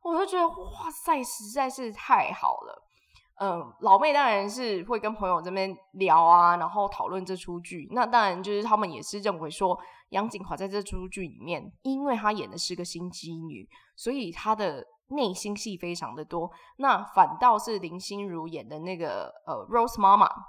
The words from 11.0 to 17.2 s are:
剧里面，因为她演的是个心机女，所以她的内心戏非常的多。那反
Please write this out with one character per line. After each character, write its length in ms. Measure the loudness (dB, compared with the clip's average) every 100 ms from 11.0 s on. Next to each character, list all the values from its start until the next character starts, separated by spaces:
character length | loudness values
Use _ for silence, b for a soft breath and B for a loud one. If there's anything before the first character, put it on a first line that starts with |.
| -8
剧 120 | -10
里 180 | -10 -12
面， 340 | -8 -8 -8 -10
因 220 | -6 -4
为 120 | -2 0
她 160 | 0
演 160 | -2 -8
的 80 | -8
是 200 | -8 -6
个 100 | -8
心 240 | -10 -10
机 240 | -12 -12 -12
女， 320 | -12 -14 -18 b b _
所 180 | -6
以 180 | -6 -8
她 240 | -6 -4 -2
的 300 | -2 -4 -14 _ _
内 260 | -4 -2
心 240 | -4 -8 -8
戏 180 | -8 -8
非 200 | -8 -8
常 180 | -10
的 100 | -12
多。 280 | -8 -8 -8 B B -2
那 260 | 0 0
反 320 | 2 4